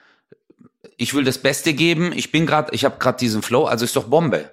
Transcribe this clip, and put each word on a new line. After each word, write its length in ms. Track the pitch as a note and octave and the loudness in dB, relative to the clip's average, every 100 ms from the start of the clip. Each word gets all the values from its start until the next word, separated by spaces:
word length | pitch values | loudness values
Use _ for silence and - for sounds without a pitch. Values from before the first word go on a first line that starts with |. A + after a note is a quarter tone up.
| _ _ _ _ _ _ - _ - - | _ _ _ _ _ _ -20 _ -18 -8
ich 180 | A#2+ | -2
will 80 | C#3+ | 0
das 140 | C3 B2 | 0 0
Beste 360 | C3+ C3+ E3 | 0 0 0
geben, 380 | C#3 E3 E3 F3 | 2 2 2 0
ich 200 | D#3 - | -4 -2
bin 120 | D3+ | 0
grad, 300 | D3+ D3+ D3+ | 2 0 0
ich 100 | - | -2
hab 140 | C3+ - | -2 0
grad 220 | B2+ B2 | -2 0
diesen 220 | B2 G#2+ | -2 -2
Flow, 240 | - A#2+ D3 | 0 0 2
also 180 | A#2 | 0
ist 100 | A#2 | -2
doch 140 | C3 G#2 | -2 0
Bombe“, 420 | D3 D#3+ E2 - | 2 2 0 -4